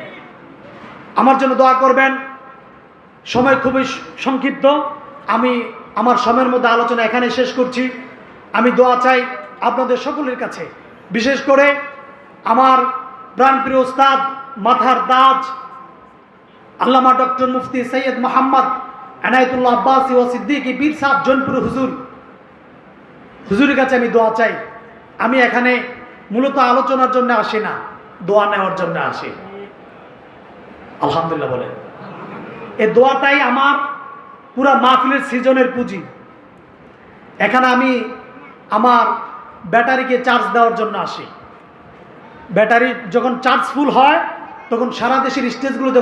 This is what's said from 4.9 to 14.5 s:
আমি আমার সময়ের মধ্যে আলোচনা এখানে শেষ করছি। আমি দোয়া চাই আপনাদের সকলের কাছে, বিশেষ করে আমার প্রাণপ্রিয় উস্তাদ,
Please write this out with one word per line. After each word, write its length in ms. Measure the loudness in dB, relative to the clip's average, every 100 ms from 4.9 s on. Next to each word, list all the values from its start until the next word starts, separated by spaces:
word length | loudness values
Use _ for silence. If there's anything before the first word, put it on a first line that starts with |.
| -10 -16 -12 -4
আমি 460 | -2 0 -2 -6 -12 -10
আমার 220 | -2 2 2
সময়ের 320 | 2 2 2
মধ্যে 200 | 2 2
আলোচনা 340 | 2 0 0
এখানে 280 | 0 0 0
শেষ 220 | 0 -2
করছি। 380 | -2 -2 -2 -4 -6 -14 -20 -20 -20 -6
আমি 180 | 0 2
দোয়া 260 | 4 4 4
চাই 280 | 4 2 0 -8 -14 -6
আপনাদের 360 | -4 -2 -2 -2
সকলের 400 | -4 -6 -6 -6
কাছে, 300 | -8 -10 -14 -16 -20 -20 -8
বিশেষ 320 | -2 0 0
করে 320 | 2 4 4 2 -4 -16 -20 -20 -20 -8
আমার 340 | 0 4 6 4 2 -4 -10 -18 -10 2
প্রাণপ্রিয় 420 | 4 4 2 0
উস্তাদ, 400 | 0 2 4 4 -2 -8 -14